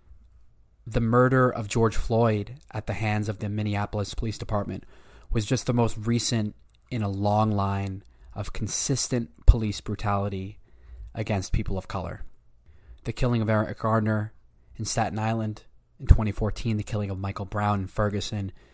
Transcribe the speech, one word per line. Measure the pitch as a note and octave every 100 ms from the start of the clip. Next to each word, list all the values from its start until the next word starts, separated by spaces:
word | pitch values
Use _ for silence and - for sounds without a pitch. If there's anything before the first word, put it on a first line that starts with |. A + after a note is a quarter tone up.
| - - - - - _ _ _ -
The | A2+
murder | A2+ B2 B2+ C3 B2+
of | - G#2
George | A#2+ A2+
Floyd | - - A2+ A#2 G#2+ G2+ C3 -
at | A2 -
the |
hands | G2 G#2+ G#2+ G#2
of | G2+
the | G#2
Minneapolis | G#2 G#2 G2+ G2+ G#2+ G2
Police | - A2+ -
Department | - G#2 G2 F#2+ - - - - -
was | A#2
just | G#2 B2+ -
the |
most | B2 A#2 -
recent | G#2+ A#2 - A#2 G#2 - - _ -
in | A#2+
a | G#2
long | G2 G#2 G#2 G#2+
line | G#2 G2 G2 G2 F#2+ - - -
of | - G2+
consistent | - G#2+ - - C3 - B2 A#2 -
police | - A#2+ G#2+ G2+
brutality | - G#2 G#2+ G2+ G2+ G2 G2 - - - - - -
against | - A2 G2+ F2+
people | - G#2 F#2+
of | -
color. | F#2+ E2+ F2+ - - - - - - - -
The | -
killing | - B2+ A#2+
of | G#2+
Eric | G#2+ G#2+ G2
Gardner | A2 A2 G#2+ G#2+ G#2+ - - _ - -
in | G#2+
Staten | - G#2 G2+
Island | A2 A2+ G#2+ G#2 - - _ -
in | B2
twenty | - G#2+
fourteen, | - G#2+ - A#2 G#2+
the |
killing | - G#2+ G2+
of | F#2+
Michael | G2 -
Brown | G2 G#2 G#2 G#2
in | F#2+
Ferguson, | - G#2 G2+ - G#2 G2 - -